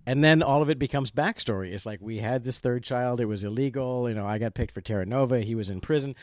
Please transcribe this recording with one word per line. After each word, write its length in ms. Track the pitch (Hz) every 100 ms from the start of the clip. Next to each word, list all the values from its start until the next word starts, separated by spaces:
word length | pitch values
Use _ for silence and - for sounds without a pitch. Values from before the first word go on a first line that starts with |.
| -
And 160 | 135
then 220 | 156 160
all 180 | 147 143
of 80 | 151
it 80 | 139
becomes 320 | 139 139 123
backstory. 640 | 135 175 - - 98 95
It's 120 | 95
like, 160 | 113 104
we 180 | 104 110
had 260 | 110 131
this 160 | 123 -
third 240 | 127 123
child. 360 | - 123 123 123
It 40 |
was 180 | 110 104
illegal. 640 | 101 113 135 131 127 127 120
You 60 |
know, 120 | 107 101
I 120 | 107
got 160 | 113
picked 180 | 123 117
for 80 | 101
Terra 240 | - 101
Nova. 360 | 92 131 127 127
He 160 | 107 113
was 120 | 98
in 100 | 92
prison. 340 | - 151 139 127